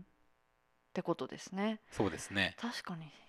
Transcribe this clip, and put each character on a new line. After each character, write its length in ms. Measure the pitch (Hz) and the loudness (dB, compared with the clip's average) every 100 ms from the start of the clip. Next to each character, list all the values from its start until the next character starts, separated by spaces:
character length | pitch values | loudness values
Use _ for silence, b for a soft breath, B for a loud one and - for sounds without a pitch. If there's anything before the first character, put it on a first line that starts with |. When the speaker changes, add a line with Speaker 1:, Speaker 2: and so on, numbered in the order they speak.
| 180 _ _ _ _ _ _ _ _ | -6 _ _ _ _ _ _ _ _
Speaker 1:
て 80 | - | -2
こ 140 | 175 165 | 0 0
と 100 | 131 | 0
で 120 | 160 | -6
す 140 | - | -6
ね。 260 | 190 208 220 - | 0 0 0 -2
Speaker 2:
そ 160 | - 101 | 2 2
う 60 | |
で 80 | 78 | 2
す 120 | - | -2
ね。 240 | 98 92 - | 2 2 2
Speaker 1:
確 240 | 120 - | -6 -4
か 120 | - 170 | -6 -8
に、 160 | 147 - | -10 -16